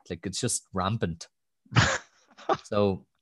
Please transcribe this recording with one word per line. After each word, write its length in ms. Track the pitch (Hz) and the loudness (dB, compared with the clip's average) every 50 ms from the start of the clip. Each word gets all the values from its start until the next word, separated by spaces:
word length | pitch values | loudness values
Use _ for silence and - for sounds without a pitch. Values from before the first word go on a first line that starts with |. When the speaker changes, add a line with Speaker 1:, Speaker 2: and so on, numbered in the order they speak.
| _ - | _ -12
Speaker 1:
Like, 160 | 90 82 - | -12 -8 -8
it's 120 | 98 95 - | -8 -6 -4
just 300 | - 117 - - _ _ - | -4 -4 -4 -4 _ _ -4
rampant. 540 | 95 90 98 120 117 - 85 82 - - - _ _ _ _ _ _ _ - - | -2 -2 0 0 -2 -2 -4 -4 -8 -12 -20 _ _ _ _ _ _ _ 0 2
Speaker 2:
<laughs> 40 | - - - - - - _ _ _ _ _ _ - - - 392 - - | 2 4 4 0 -4 -8 _ _ _ _ _ _ -12 -4 -4 -4 -4 -2
Speaker 1:
So 420 | - 107 104 104 98 92 - - _ _ _ | -2 2 2 4 4 2 0 -6 _ _ _